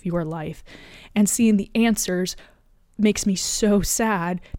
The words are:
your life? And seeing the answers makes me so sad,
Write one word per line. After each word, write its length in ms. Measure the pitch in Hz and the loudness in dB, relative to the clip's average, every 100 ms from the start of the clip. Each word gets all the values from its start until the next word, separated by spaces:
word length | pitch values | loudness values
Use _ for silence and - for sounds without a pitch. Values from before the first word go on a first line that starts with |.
| 180 | -6
your 180 | 170 | -4
life? 400 | 156 160 156 156 - - - - - | -4 -8 -10 -12 -16 -20 -20 -20 -6
And 140 | - 208 | 0 2
seeing 300 | - 226 214 | 4 4 4
the 120 | 196 - | 2 0
answers 640 | 233 214 - 180 185 - - _ _ _ _ - | 2 2 -2 -2 -2 -6 -16 _ _ _ _ -2
makes 280 | 208 202 208 | 0 2 0
me 100 | 185 | -2
so 460 | - - 214 202 | -2 0 2 2
sad, 580 | 175 - 226 196 170 180 - | 2 0 0 -2 -2 -6 -8